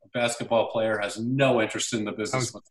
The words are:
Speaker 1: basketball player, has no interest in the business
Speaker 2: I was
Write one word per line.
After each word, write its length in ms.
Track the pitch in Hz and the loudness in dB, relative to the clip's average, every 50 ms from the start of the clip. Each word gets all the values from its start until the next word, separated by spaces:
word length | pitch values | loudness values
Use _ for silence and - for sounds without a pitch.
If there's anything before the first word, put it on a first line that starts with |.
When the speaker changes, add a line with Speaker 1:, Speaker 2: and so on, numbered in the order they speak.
| _ - - | _ -10 -4
Speaker 1:
basketball 580 | 123 120 117 - - 120 - 117 113 104 - | -2 0 0 0 -2 -4 2 2 2 2 2
player, 280 | - 117 110 110 107 104 | 0 0 0 0 0 0
has 200 | 101 101 98 107 | -2 -4 -4 -4
no 420 | 113 120 131 135 139 131 123 117 107 | -4 -2 2 4 4 4 6 4 2
interest 300 | 107 - 107 - - - | 0 -2 -4 -4 -4 -2
in 100 | 110 107 | -2 -2
the 80 | 104 - | -4 -4
business 400 | - 107 107 131 131 123 - - | -4 -4 -2 -2 -2 -2 -2 -6
Speaker 2:
I 40 | 104 | -12
was 60 | _ _ | _ _